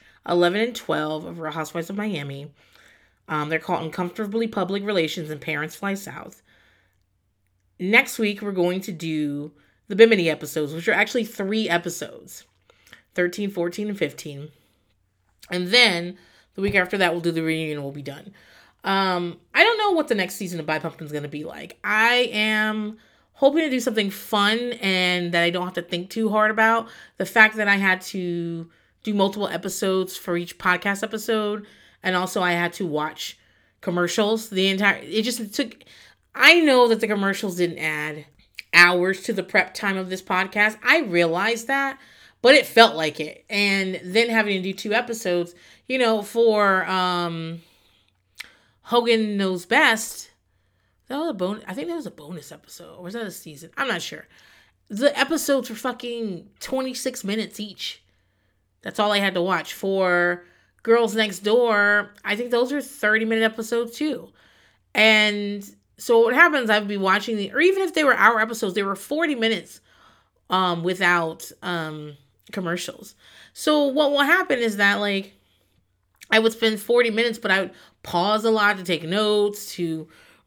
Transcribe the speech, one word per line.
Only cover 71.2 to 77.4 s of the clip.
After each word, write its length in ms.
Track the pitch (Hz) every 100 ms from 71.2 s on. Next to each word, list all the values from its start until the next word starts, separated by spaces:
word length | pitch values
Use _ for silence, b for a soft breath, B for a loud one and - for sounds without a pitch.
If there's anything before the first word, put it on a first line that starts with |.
| 165 160 - -
um, 540 | 190 175 156 156 151 143 _ _ _
commercials. 640 | - 175 175 - - 196 - b b b
So 340 | - - 302 285
what 240 | 269 294
will 120 | 285
happen 360 | 285 359 370 262
is 160 | 233 202
that, 200 | 202 202
like, 380 | 202 196 196 _ _ _ _ _ _ _ _ _ -
I 100 | 220
would 120 | 226
spend 300 | 226 226 214
forty 300 | - 240 240
minutes, 260 | 214 233
but 140 | 226